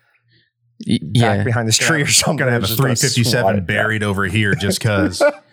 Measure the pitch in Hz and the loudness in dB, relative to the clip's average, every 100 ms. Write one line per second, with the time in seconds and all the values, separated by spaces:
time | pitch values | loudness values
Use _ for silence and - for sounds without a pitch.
0 | _ _ _ _ _ _ _ _ - - | _ _ _ _ _ _ _ _ -6 -4
1 | - 113 113 101 110 117 113 110 123 156 | -2 0 2 0 0 -2 0 0 0 0
2 | 143 - - 135 131 117 107 113 135 120 | 2 0 0 0 0 0 0 0 0 2
3 | 135 123 117 123 98 101 90 107 107 107 | 0 2 2 2 2 0 -2 -2 0 0
4 | 104 98 95 107 104 92 98 92 113 101 | -2 -2 0 0 0 0 -2 -2 0 0
5 | 98 85 285 285 _ | 0 2 0 0 _